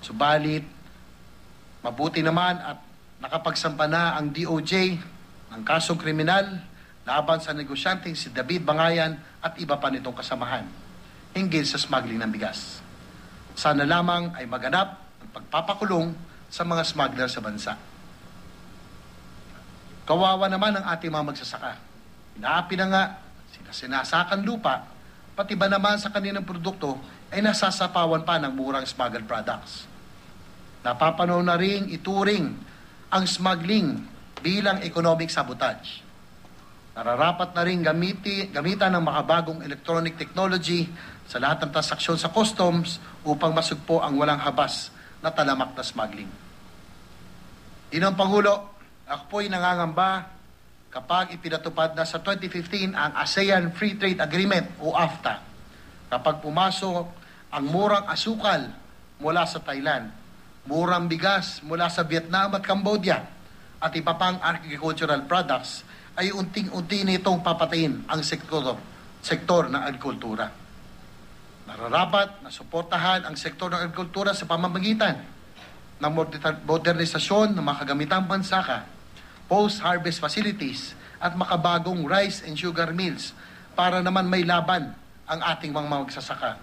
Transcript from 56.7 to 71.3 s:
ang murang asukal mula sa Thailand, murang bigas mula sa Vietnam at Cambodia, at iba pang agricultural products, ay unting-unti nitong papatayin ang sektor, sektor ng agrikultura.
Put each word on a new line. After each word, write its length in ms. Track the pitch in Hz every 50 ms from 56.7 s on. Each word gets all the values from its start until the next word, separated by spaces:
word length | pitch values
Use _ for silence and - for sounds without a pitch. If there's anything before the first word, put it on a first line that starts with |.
| 185 - 196 190 180 175 175 175 - - - - - - - -
ang 140 | - 143 139
murang 400 | 143 160 180 202 208 208 202 196
asukal 640 | - 160 160 - 220 226 220 214 208 185 156 131 113 107 - - - - - - - - -
mula 240 | 139 151 165 175 165 165
sa 80 | - 160
Thailand, 560 | 151 - 139 135 135 156 147 131 110 110 110 - - - - - - - - - - 131
murang 400 | 143 160 170 175 180 175 170 170
bigas 480 | 165 165 170 190 196 190 175 - - - -
mula 240 | 151 165 170 175 170
sa 160 | 170 - 175
Vietnam 480 | 156 160 165 160 - 170 190 196 202 202
at 80 | 196 196
Cambodia, 640 | - 190 196 190 202 214 208 180 185 156 110 - - - - - - - - - - - - -
at 100 | 160 165 165
iba 160 | 160 165 165
pang 240 | 165 185 185 180 180
agricultural 880 | - 160 170 165 - 160 147 143 147 160 160 151 160 151 147 139 139
products, 560 | - 175 180 190 139 139 123 - - - - - - - - - - -
ay 160 | - 180 190
unting-unti 720 | 196 196 190 170 - 208 208 185 - 185 170 165 208 202 196
nitong 400 | 196 185 180 185 202 185 170 170
papatayin 640 | 175 165 160 - 160 170 165 165 151 131 113 -
ang 160 | - 156 160 147
sektor, 560 | - 165 - - - 160 156 139 127 120 110 - - - - - - - -
sektor 480 | - - 170 165 - - 180 175 156
ng 160 | - 131 143 -
agrikultura. 800 | 143 135 127 - 135 120 - - 113 110 110 110 - - - - - - - - - - - - - - - - -